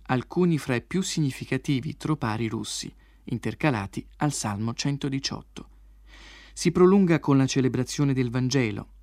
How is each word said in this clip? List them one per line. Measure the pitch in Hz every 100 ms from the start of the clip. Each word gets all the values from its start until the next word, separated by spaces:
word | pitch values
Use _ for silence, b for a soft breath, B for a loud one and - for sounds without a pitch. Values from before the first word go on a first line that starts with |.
| -
alcuni | 127 117 175 180 156
fra | -
i | 120
più | - 175
significativi | 190 - 143 - - 135 - 135 156 -
tropari | 143 156 117 107 117
russi, | 113 107 - - - b b b
intercalati | 117 110 110 151 113 95 - - -
al | 151
Salmo | - 113 101 113
centodiciotto. | 117 147 143 143 135 - 107 - - - - - - B B B B B
Si | B 180
prolunga | 185 180 202 185 160
con | - 139
la | 131
celebrazione | 135 131 123 127 - 143
del | 131 123
Vangelo, | 123 127 135 117 104 101 -